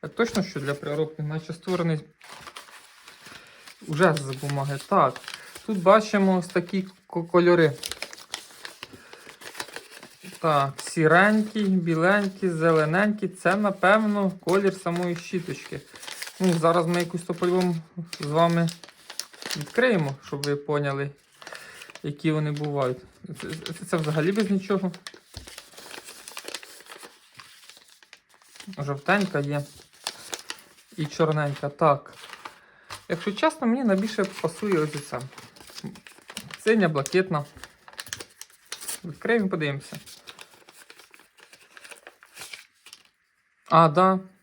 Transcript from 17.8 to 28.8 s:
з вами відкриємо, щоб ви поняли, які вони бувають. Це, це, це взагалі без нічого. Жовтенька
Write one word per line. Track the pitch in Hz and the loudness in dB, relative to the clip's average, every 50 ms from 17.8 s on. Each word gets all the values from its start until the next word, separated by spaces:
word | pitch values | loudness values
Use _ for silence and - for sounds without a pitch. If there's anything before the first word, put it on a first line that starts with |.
| 160 - _ - 165 - - - | -6 -10 _ -14 -12 -12 -12 -10
з | - | -6
вами | 147 147 160 170 170 170 170 170 165 - - - - - _ - - - - - - - - - - - | -2 2 4 4 4 4 4 2 0 -2 -6 -18 -20 -20 _ -20 -20 -12 -12 -12 -14 -12 -16 -10 -8 -8
відкриємо, | - 147 - - - 240 254 233 180 151 139 135 - - | -8 -8 -4 0 2 4 4 4 2 2 0 -4 -6 -10
щоб | - - 143 143 | -10 -8 -6 -2
ви | 143 143 | -2 -4
поняли, | 143 143 - 151 147 143 143 139 139 139 143 143 _ _ _ _ _ - - - - - - - - - - - - - | -4 -2 -2 -2 0 0 0 -2 -4 -4 -6 -8 _ _ _ _ _ -18 -18 -16 -16 -18 -18 -20 -20 -20 -20 -20 -10 -8
які | 147 143 - - 160 156 | -8 -8 -2 0 0 0
вони | 151 151 151 151 | 2 0 -2 -4
бувають. | 147 147 151 147 143 135 123 127 127 - - _ _ _ - 156 - | -4 -4 -4 -2 0 0 0 -2 -4 -8 -20 _ _ _ -16 -14 -12
Це, | - 165 160 160 - - 170 | -10 -10 -10 -10 -10 -12 -10
це, | - - | -10 -6
це | - - | -4 -2
взагалі | 170 160 151 151 156 151 170 202 | -2 0 0 0 0 2 2 2
без | 214 220 185 | 2 2 2
нічого. | 202 190 190 - 202 190 190 180 170 - _ - - - _ _ - - - - - - - - - - - - - - - - - - - - - - - - - - - - - - - - - - - - - _ _ _ _ - - - - - - - - - _ _ - _ - _ - _ _ _ _ _ _ _ _ - - - 190 | 0 -2 0 0 -2 -2 -2 -4 -6 -8 _ -18 -18 -18 _ _ -18 -16 -16 -16 -20 -20 -20 -20 -20 -20 -20 -18 -18 -18 -18 -18 -20 -20 -20 -16 -16 -16 -14 -12 -14 -14 -16 -16 -20 -20 -20 -20 -20 -20 -20 -20 -20 _ _ _ _ -20 -20 -20 -20 -20 -20 -20 -20 -20 _ _ -20 _ -20 _ -20 _ _ _ _ _ _ _ _ -20 -18 -16 -12
Жовтенька | - | -10